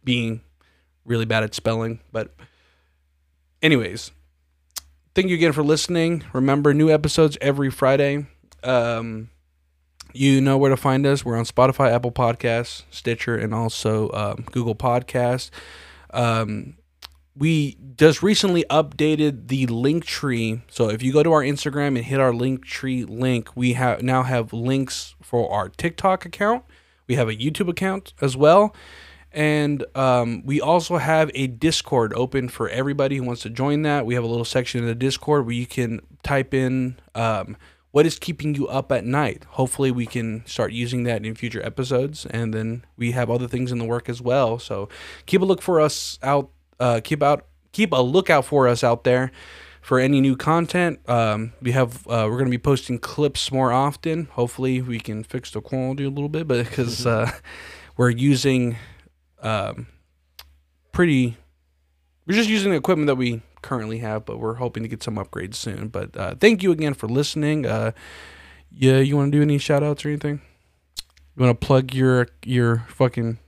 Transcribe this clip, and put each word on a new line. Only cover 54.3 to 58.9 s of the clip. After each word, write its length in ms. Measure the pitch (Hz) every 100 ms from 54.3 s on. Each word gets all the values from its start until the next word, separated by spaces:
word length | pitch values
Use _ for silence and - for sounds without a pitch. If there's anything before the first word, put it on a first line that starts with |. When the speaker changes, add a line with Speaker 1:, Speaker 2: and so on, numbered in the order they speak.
Speaker 1:
Hopefully 500 | - 120 - 131 127
we 180 | 127 117
can 240 | 113 107
fix 280 | 110 131 -
the 100 | 110
quality 420 | - 131 127 135 139
a 40 |
little 180 | 139 147
bit, 180 | 160 160
but 160 | 123 120
'cause, 340 | - 120 113 123
Speaker 2:
Mm-hmm. 240 | 113 117
Speaker 1:
uh, 20 | - - - - - - -
we're 140 | 123
using, 680 | 120 135 135 139 131 123 113 -